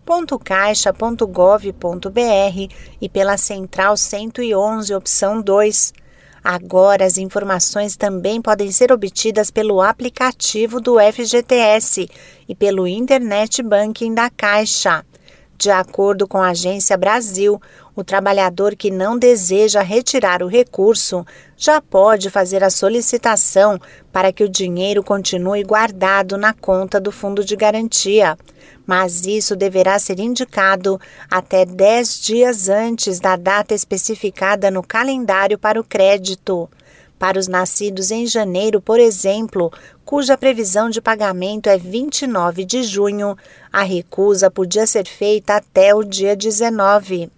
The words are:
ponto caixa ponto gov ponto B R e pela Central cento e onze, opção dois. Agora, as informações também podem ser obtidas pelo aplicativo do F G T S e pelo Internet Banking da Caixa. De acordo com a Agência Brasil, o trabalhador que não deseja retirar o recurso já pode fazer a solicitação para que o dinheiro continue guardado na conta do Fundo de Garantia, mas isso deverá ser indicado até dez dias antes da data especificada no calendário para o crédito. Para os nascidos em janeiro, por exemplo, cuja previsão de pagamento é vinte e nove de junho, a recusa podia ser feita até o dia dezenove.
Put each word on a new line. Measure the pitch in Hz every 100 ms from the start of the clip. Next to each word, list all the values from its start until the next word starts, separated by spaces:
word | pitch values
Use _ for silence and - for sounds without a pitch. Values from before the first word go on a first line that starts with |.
ponto | - 349 330 262
caixa | - 190 208 208 202
ponto | 190 226 233 214
gov | 180 180 214 202
ponto | 185 175 175 190
B | 208
R | 240 202 196 185 196 - - -
e | 196
pela | 196 196 202
Central | 180 196 185 - 190 -
cento | - 202 220 247
e | 240 196
onze, | 208 220 202 196
opção | - - 196 220
dois. | 202 196 214 - - - - _ _ -
Agora, | - 180 180 185 196 196
as | 190 185
informações | 190 208 202 185 - 208 208 -
também | 202 190 190 226
podem | 226 208 202
ser | 185 247
obtidas | 247 202 - 220 214 208
pelo | 220 214 190
aplicativo | 196 226 247 - 254 - - 214 226 240
do | 240 233
F | 208 214 233
G | 240
T | 233
S | 247 220 214 - - - - - - -
e | 190
pelo | 202 196 180
Internet | 202 254 269 233 202 220 -
Banking | 233 202 214 220 226
da | 226 240
Caixa. | - 208 208 214 - 190 160 - _ _ _ _ _
De | 202
acordo | 190 180 - 196 196 196
com | 190
a | 185
Agência | 175 180 202 - 285
Brasil, | 285 285 220 190 202 208 - - -
o | -
trabalhador | 175 196 196 196 185 175 202 208
que | 208
não | 190 196 240
deseja | 247 233 180 196 214 208
retirar | 180 220 - 269 202 180
o | 180
recurso | 233 247 - 202 226 - 180 170 - - _
já | - 302
pode | - 190 208 214 190
fazer | 202 185 190
a | 190
solicitação | - 190 233 - 240 233 214 - - 208 190 - - _
para | 190 190
que | 180
o | 202
dinheiro | 190 185 175 190 202
continue | 196 202 190 180 180 208 196
guardado | 214 220 185 190 196 190 196
na | 214
conta | 220 - 185 190 202
do | 196
Fundo | - 202 196
de | 196 208
Garantia, | 214 220 226 - 190 214 180 156 - _ - - -
mas | 185 185 175 185
isso | 214 -
deverá | 196 196 190 185 202
ser | - 185
indicado | 226 247 254 - 190 196 196 190 - - -
até | 185 - 190 180
dez | 180 196 233 233 -
dias | - 226 247 226 190
antes | 202 226 233 - 180
da | 190 180
data | 180 202 208 208
especificada | - 190 233 220 202 - 190 208 196
no | 190
calendário | 180 226 262 269 220 190 196 208
para | 214 220
o |
crédito. | 220 208 190 202 185 185 - 180 165 _ _ _ _ _
Para | 185 190
os | 185
nascidos | 185 185 - 208 190 190
em | 226 233
janeiro, | 226 202 180 214 208
por | 196 233
exemplo, | 233 190 196 208 226 190 170 - - _ -
cuja | 285 262 262
previsão | 262 233 208 208 226
de | 226
pagamento | 226 214 208 180 185 214 208
é | 196
vinte | 180 220 285 -
e | 269
nove | 202 175 175
de | 185 247
junho, | 233 190 202 208 202 196 - - -
a | 196
recusa | 190 180 - - 202 190 190
podia | - 180 214 220
ser | 214 185
feita | - 208 214 - 208
até | - 190 196
o | 208
dia | 208 190 196
dezenove. | 202 220 214 233 220 196 208 196 185 170